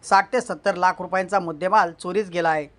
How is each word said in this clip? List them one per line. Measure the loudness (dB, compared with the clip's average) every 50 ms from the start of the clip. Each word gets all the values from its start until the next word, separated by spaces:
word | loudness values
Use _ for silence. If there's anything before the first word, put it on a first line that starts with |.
| 0
साठ | 4 2 2 4 2 -2
ते | -4
सत्तर | -2 -2 -8 -4 _ -2 0
लाख | 2 2 0 0 0
रुपयांचा | -6 -4 -2 -2 -2 0 0 -2
मुद्देमाल | -2 -2 -6 -4 -2 2 4 4 4 2 -2
चोरीस | _ -10 -4 -4 -4 -4 -2
गेला | -4 -2 0 0
आहे. | 0 0 -4 -6 _